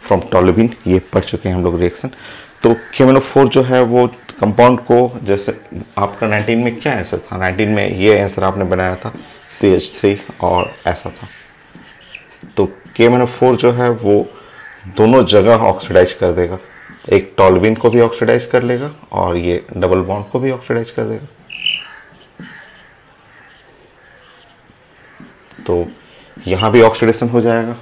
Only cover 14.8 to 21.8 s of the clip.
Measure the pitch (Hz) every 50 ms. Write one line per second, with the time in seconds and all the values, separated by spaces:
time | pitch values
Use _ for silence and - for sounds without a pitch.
14.8 | - 95 92 - 107 110 123 131 117 82 104 104 95 110 117 110 110 104 - -
15.8 | - - 90 90 90 90 - - 98 90 85 87 90 85 92 92 - - - -
16.8 | - - - - _ - - 98 - - - - - - - - 90 110 110 110
17.8 | - 120 110 120 117 113 117 - 117 110 117 123 120 - - 127 117 120 123 120
18.8 | 139 147 151 - - _ - 95 92 92 87 87 85 87 87 - - - - 98
19.8 | 98 90 92 92 92 92 95 101 98 - - 131 127 135 131 123 - - 120 117
20.8 | 113 113 - - 113 110 110 110 - - _ _ - _ - - - - - -